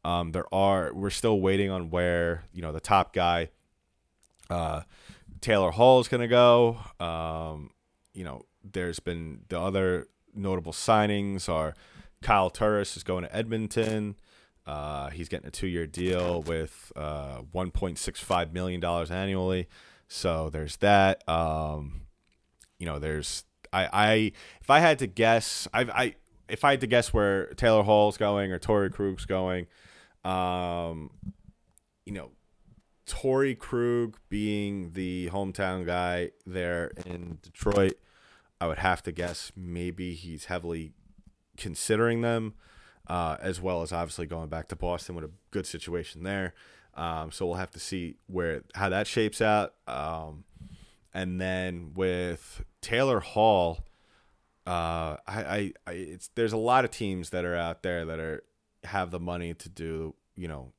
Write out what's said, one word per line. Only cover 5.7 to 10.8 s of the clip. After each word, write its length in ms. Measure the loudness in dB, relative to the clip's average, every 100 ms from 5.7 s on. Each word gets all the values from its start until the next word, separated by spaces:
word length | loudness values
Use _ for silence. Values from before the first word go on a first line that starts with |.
Hall 300 | 8 10 10
is 80 | 6
gonna 200 | 0 6
go. 500 | 8 10 10 6 2 -12 -6
Um, 760 | -4 -2 -4 -4 -6 -10 -14 _ _ _ _
you 100 | -12
know, 220 | -12 -12 -16 _
there's 360 | -10 -4 -4 -4
been 400 | -6 -6 -8 -12 -8
the 100 | -4
other 480 | 0 2 2 0 -4 _ _
notable 380 | -6 -2 -2 -4
signings 760 | -4